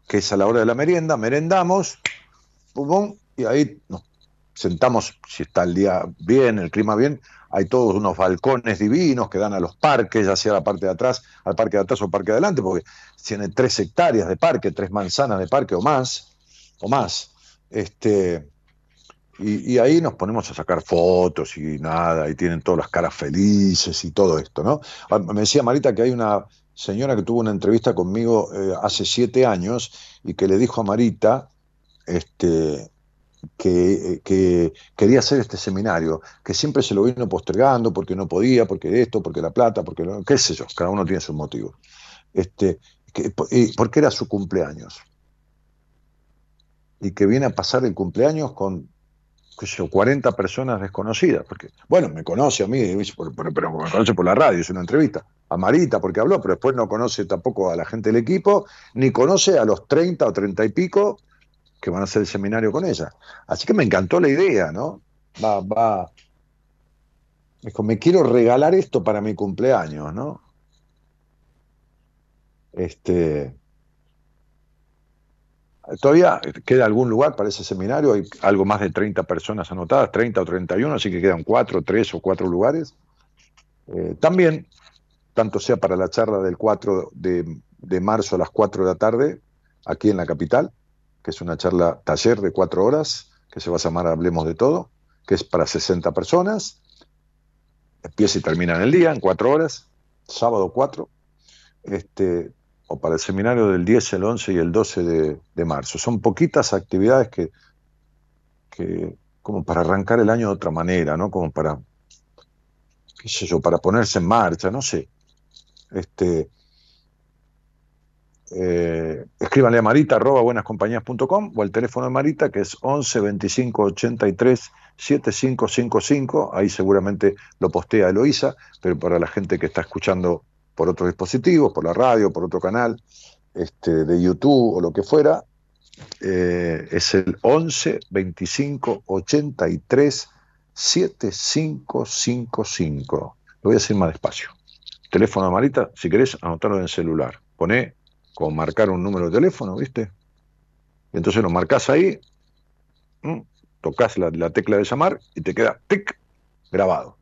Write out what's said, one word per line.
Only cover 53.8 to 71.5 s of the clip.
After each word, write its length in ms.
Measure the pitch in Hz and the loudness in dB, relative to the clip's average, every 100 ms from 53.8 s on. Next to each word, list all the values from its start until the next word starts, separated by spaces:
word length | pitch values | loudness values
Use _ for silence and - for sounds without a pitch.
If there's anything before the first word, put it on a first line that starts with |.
| 85 | -2
conoce 220 | 95 117 | 2 2
por 140 | 90 90 | 2 2
la 80 | |
radio, 260 | 110 151 87 | 4 4 2
es 80 | 82 | -2
una 120 | 92 | -6
entrevista". 440 | 87 139 147 - - _ _ | -2 2 2 -2 -12 _ _
A 80 | 90 | -2
Marita, 420 | 95 156 151 107 | 2 2 2 0
porque 220 | 92 90 | -2 0
habló, 220 | 135 196 | 2 2
pero 120 | 95 | 0
después 220 | 90 131 123 | -2 0 0
no 100 | 101 | -2
conoce 380 | 107 120 - | -2 -2 -4
tampoco 460 | 90 90 - - 92 | -4 -4 -4 -2 -2
a 60 | 85 | -2
la 100 | 80 | -6
gente 240 | 113 107 | -4 0
del 80 | 117 | 2
equipo, 460 | 117 185 202 202 202 - - | 2 0 2 2 0 -12 -10
ni 180 | - 131 | 0 2
conoce 480 | 131 139 190 - 156 | 4 4 4 4 4
a 60 | |
los 240 | 110 95 - | 4 0 0
treinta 380 | 147 180 165 123 | 0 0 0 -2
o 60 | |
treinta 300 | 98 101 92 | 0 -2 0
y 60 | 107 | 0
pico 500 | 175 180 202 208 - _ _ _ _ _ _ | 0 -2 0 0 -2 _ _ _ _ _ _
que 100 | - | -6
van 120 | 90 | -4
a 20 | |
hacer 160 | 98 107 | -2 -2
el 80 | 98 | -2
seminario 420 | 101 101 110 110 | -4 -4 -2 -2
con 140 | 135 | -2
ella. 260 | 185 101 76 - - - - | -4 -4 -8 -14 -20 -20 -8
Así 200 | - - | -4 0
que 60 | |
me 100 | 214 | 2
encantó 380 | 117 92 92 175 | 2 2 2 2
la 80 | 156 | 4
idea, 420 | 143 190 110 80 | 4 4 2 0
¿no? 300 | 87 147 196 _ _ _ - | -4 -8 -10 _ _ _ -4
Va, 180 | 110 101 | -2 -2
va. 520 | 92 113 113 98 85 _ _ _ _ _ _ _ _ _ _ _ _ _ _ _ | -2 0 2 0 -6 _ _ _ _ _ _ _ _ _ _ _ _ _ _ _
Dijo, 200 | 113 - | -12 -6
"Me 160 | 107 107 | -2 0
quiero 240 | 165 180 | 4 4
regalar 520 | 131 120 117 127 156 | 6 6 6 6 4
esto 280 | 190 190 123 | 2 2 -2
para 200 | 95 104 | 0 -2
mi 120 | 107 | -2
cumpleaños", 800 | 95 101 90 127 113 80 76 73 | -4 -6 0 2 2 0 -8 -10
¿no? 300 | 95 143 - _ _ _ _ _ _ _ _ _ _ _ | -8 -10 -12 _ _ _ _ _ _ _ _ _ _ _